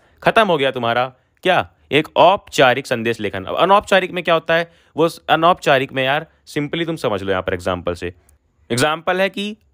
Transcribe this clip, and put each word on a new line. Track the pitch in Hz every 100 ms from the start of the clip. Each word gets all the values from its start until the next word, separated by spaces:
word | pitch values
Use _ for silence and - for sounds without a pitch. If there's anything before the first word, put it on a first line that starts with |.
| _ _
खत्म | - 226 214
हो | 160
गया | 135
तुम्हारा | 131 117 117 127 - _ _
क्या, | 180 170 92 _ -
एक | 139 156 -
औपचारिक | 160 196 - - 131 123 -
संदेश | 120 113 113
लेखन। | 101 95
अब | 92 -
अनौपचारिक | 170 196 - 196 185
में | 175
क्या | 175
होता | 165 160
है, | 165 170 _ _ -
वो | 165
स-, | - -
अनौपचारिक | 156 165 180 - 135 135
में | 135
यार | 131 143 160 _ -
simply | 156 147 170 165
तुम | 160
समझ | 131 101
लो | 95
यहाँ | 92
पर | 90
एग्जांपल | 92 87 90 85
से। | 87 87 - _ _ _ _ -
एग्जांपल | 120 151 160 160 180
है | 196
कि | 190 202 214 _